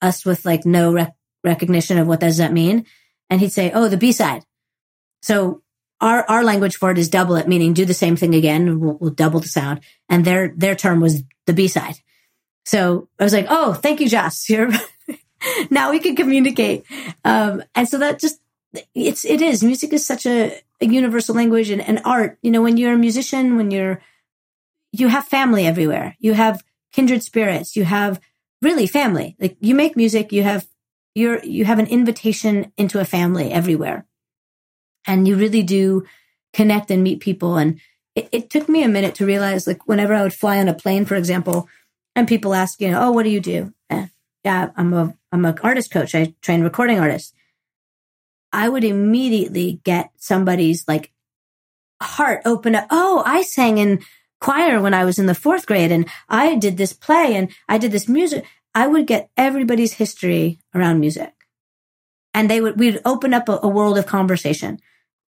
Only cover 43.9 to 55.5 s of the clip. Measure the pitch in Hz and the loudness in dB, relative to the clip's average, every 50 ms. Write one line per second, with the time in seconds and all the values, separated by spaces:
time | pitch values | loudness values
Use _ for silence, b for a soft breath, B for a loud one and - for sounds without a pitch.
43.9 | - 208 196 180 _ _ _ _ _ _ - 196 190 180 180 175 - - 175 175 | -6 -6 -6 -8 _ _ _ _ _ _ -4 -2 -2 -2 -2 -4 -4 -4 -2 0
44.9 | 175 170 165 165 - _ _ - - 175 175 165 160 - - 226 262 262 220 - | 0 0 -2 -2 -4 _ _ -6 -2 0 0 0 -2 -2 -2 -2 0 -2 -4 -4
45.9 | - 180 139 - - 160 160 160 - _ - - 170 170 165 165 - - 247 240 | -4 -4 -4 -2 0 -2 -2 -2 -4 _ -4 -2 0 0 0 0 0 -2 0 0
46.9 | 233 190 160 147 - 170 - - _ _ _ _ _ _ _ _ _ _ _ _ | 2 2 0 0 -2 -4 -8 -14 _ _ _ _ _ _ _ _ _ _ _ _
47.9 | _ _ _ _ _ _ _ _ _ _ _ - - 214 214 233 262 262 226 220 | _ _ _ _ _ _ _ _ _ _ _ -8 -4 -2 0 0 0 0 0 0
48.9 | 202 202 202 214 226 247 262 254 226 208 180 - - 180 175 180 175 - - 185 | 0 2 2 2 2 2 2 0 0 0 -2 -2 -4 -4 -4 -4 -4 -4 -2 -2
49.9 | 175 175 - - _ - - - 196 190 190 185 180 180 170 160 170 170 - - | -2 -2 -2 -6 _ -14 -4 -2 0 0 2 2 2 2 2 2 0 0 -2 -4
50.9 | 151 156 156 - _ _ _ _ _ _ _ _ _ _ _ _ _ _ _ _ | -4 -4 -4 -8 _ _ _ _ _ _ _ _ _ _ _ _ _ _ _ _
51.9 | _ - - - - - 294 269 214 - - 233 233 - - 233 226 208 - - | _ -14 -12 -10 -4 -2 -2 -2 -2 -2 -2 -2 -2 0 0 0 0 0 0 0
52.9 | 302 330 359 392 370 294 - 233 285 349 370 - - 277 247 233 214 214 208 202 | 0 0 2 2 2 0 0 0 0 0 -2 -2 -2 0 2 2 2 2 2 2
53.9 | 196 - B B B B B B _ - - - 277 294 349 330 254 214 196 196 | 0 0 B B B B B B _ -8 -4 -2 0 0 2 2 2 2 2 2
54.9 | 196 185 185 185 180 - 196 185 180 - - 294 | 2 2 2 0 0 0 0 0 0 0 0 0